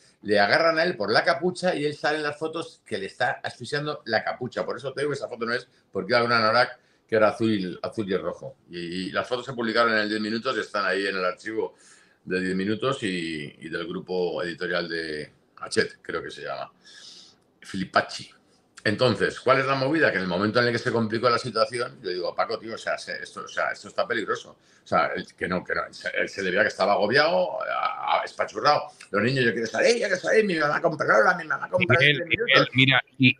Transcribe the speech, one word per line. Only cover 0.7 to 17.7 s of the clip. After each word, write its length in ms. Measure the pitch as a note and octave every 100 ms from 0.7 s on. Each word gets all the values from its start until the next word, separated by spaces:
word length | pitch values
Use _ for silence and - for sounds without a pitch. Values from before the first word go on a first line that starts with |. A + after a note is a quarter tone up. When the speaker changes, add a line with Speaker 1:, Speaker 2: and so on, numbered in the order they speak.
| D#3+
Speaker 1:
a 60 |
él 120 | F3 F3+
por 140 | G2
la 140 | B2+
capucha 500 | F3+ E3+ F3+ F3+ F3+
y 100 | D3+
él 120 | D3 D3
sale 220 | D3+ D#3
en 40 |
las 160 | D3 D3
fotos 420 | D#3+ D#3+ D#3+ - -
que 100 | G#2
le 100 | F#2+
está 340 | - B2+ -
asfixiando 600 | A2 - A#2+ D3 D3+ C3
la 180 | A2+ A2
capucha. 420 | - - B2+ G2+
Por 120 | F#2 G#2+
eso 160 | C3+
te 80 | C3
digo 100 | D3
que 60 | C3+
esa 120 | A2
foto 180 | A#2 A#2
no 60 |
es, 140 | B2 - _ _
porque 220 | G2 F#2
iba 80 | A#2+
con 100 | A#2+
un 80 | A#2
anorak 400 | A2 A#2 B2+ - _ _ -
que 80 | A2
era 140 | G#2
azul, 460 | - A2 G#2 F2+ E2+
azul 260 | F2+ - F#2+
y 80 | F#2
rojo. 400 | E2 F2 - - -
Y, 80 | F2
y 320 | E2+ F2+ F#2+
las 160 | G2 F#2+
fotos 200 | B2 B2+
se 60 |
publicaron 400 | A#2+ A2+ A2 A#2
en 40 | A2
el 100 | G#2
diez 120 | G#2+
minutos 360 | G#2+ A2+ C3 A2
y 40 |
están 260 | F2+ G#2 F#2+
ahí 220 | F#2+ G2
en 80 | F#2+
el 80 |
archivo 500 | F2+ - A2 A2 F#2 - - - _ _
de 160 | - F#2
diez 140 | F#2
minutos 480 | F#2 G2 G#2+ C3 C3
y, 540 | G#2 F2+ E2 D#2 D2 -
y 100 | D#2
del 200 | E2 E2+
grupo 560 | F2 - F#2 F2 D#2
editorial 440 | F2+ E2 F2 F2 E2+
de 440 | E2 D#2+ D2+ C#2+ _ _ -
Hachette, 420 | F2 A2 - -
creo 220 | - E2
que 80 | C#2+
se 120 | C#2+
llama. 280 | C#2+ C2+ C#2 _ - - - - - _ _ _
Filipacci. 720 | -